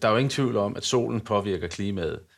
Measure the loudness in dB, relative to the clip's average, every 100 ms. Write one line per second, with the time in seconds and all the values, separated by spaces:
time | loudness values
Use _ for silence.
0 | 2 4 2 2 0 2 0 -2 0 2
1 | 2 -2 0 0 0 -2 -4 -4 -4 -2
2 | -4 -6 -12